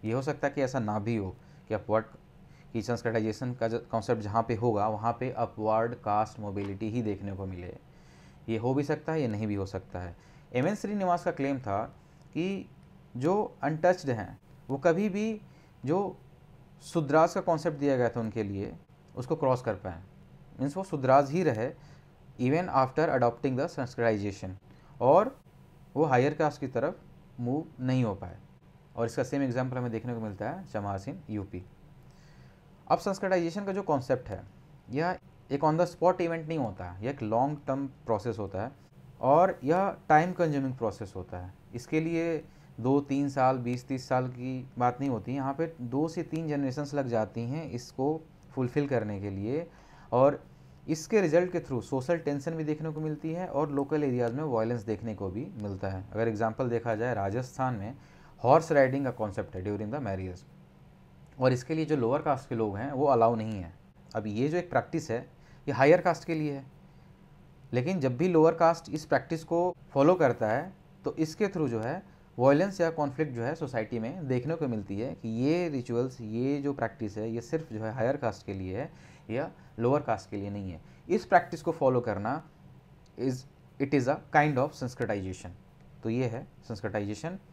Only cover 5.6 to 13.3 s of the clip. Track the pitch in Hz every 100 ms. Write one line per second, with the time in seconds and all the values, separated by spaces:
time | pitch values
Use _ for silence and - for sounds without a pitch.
5.6 | 107 110 117 120 107 104 117 - 104 101
6.6 | 101 98 110 117 110 95 98 98 98 92
7.6 | 90 - - - - - - - - 110
8.6 | 117 131 143 156 - 160 127 104 107 101
9.6 | 95 92 - 90 87 85 - - - 123
10.6 | 147 208 196 208 185 175 175 165 139 -
11.6 | - 98 120 - - - - - 180 196
12.6 | - - - - - 123 139